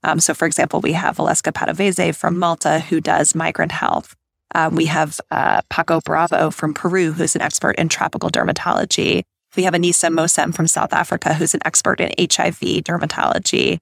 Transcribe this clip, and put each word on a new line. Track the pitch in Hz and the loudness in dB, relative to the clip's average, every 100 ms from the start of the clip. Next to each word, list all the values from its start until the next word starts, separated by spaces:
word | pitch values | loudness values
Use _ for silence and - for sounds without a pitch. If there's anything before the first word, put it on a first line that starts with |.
Um, | 160 156 | 0 2
so, | - | 0
for | 156 165 | 0 0
example, | 151 156 - | 0 0 0
we | - | 0
have | 170 - - | 0 -2 0
Valeska | - - - | 0 0 -2
Padovese | - - 160 196 185 170 | -2 -4 0 0 2 -2
from | 156 165 175 | 0 -2 0
Malta, | 175 165 156 156 | 0 0 0 0
who | - 160 | 0 -2
does | 160 165 151 160 | 2 2 2 0
migrant | 165 - 170 | -2 -2 -2
health. | - - - - - _ _ _ | 0 0 -2 -4 -20 _ _ _
Um, | - 160 | 0 0
we | 156 165 | 2 2
have, | 160 156 - - | 0 -2 -4 -4
uh, | - - 50 - | 0 2 2 0
Paco | - 165 165 | -4 0 0
Bravo | - 156 170 - 160 | 0 0 2 2 0
from | - 156 | 0 -4
Peru, | 147 175 185 165 | -2 0 2 0
who's | 160 165 - | 0 -2 0
an | |
expert | - - - - | -2 0 0 0
in | 160 | 0
tropical | - - - - | 0 -2 -2 -2
dermatology. | - - 165 - - - - - - - _ _ | 0 0 -2 0 0 0 0 0 0 -4 _ _
We | - | -2
have | 185 | 0
Anissa | 170 175 170 170 | 2 2 2 2
Mosem | 165 165 - 165 | 2 2 0 0
from | - 165 | 0 0
South | - 165 | 0 0
Africa, | - 170 180 - | 0 0 -2 -2
who's | 156 190 | 0 0
an | - | 0
expert | - - - - | 0 0 0 0
in | 175 - | 0 0
H | 180 - | 0 2
I | 175 | 0
V | 185 180 - | -2 -4 -2
dermatology. | 160 170 160 - - - - - - 170 | -2 -4 -2 -2 0 0 0 0 0 -2